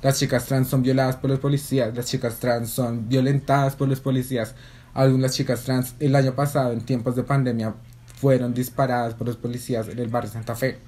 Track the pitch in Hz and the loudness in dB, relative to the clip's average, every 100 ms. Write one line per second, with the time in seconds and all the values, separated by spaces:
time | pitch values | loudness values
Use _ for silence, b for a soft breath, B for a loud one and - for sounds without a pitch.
0 | 139 139 139 123 - 135 127 135 127 131 | 2 0 0 -2 0 0 2 2 2 2
1 | 131 131 135 135 143 143 - 135 113 120 | 2 0 -2 0 0 -2 0 0 0 -4
2 | 120 135 120 113 123 117 117 127 123 117 | -4 -4 -4 -4 -2 0 -2 -2 -2 -2
3 | 110 131 131 143 - 139 139 139 139 131 | 0 2 4 2 2 2 2 0 -2 0
4 | 139 131 127 127 110 - B B B - | 0 -2 0 -4 -4 -8 B B B 2
5 | 135 131 131 - 139 117 135 127 127 - | 4 4 2 0 -2 -2 0 -2 -2 0
6 | 147 139 131 131 143 147 127 117 107 127 | 2 4 4 2 0 0 0 -2 -2 -2
7 | 120 123 123 139 127 117 110 107 - - | 0 -2 0 0 2 0 -2 -6 -14 -20
8 | - - 139 127 123 123 123 - 131 123 | -20 0 4 4 2 -2 -4 0 0 0
9 | 117 113 117 117 120 120 - 120 110 120 | -2 -4 -6 -4 -6 -8 -4 -4 -4 -6
10 | 117 120 107 113 110 113 131 - | -2 -2 -4 -8 -8 -2 -2 -4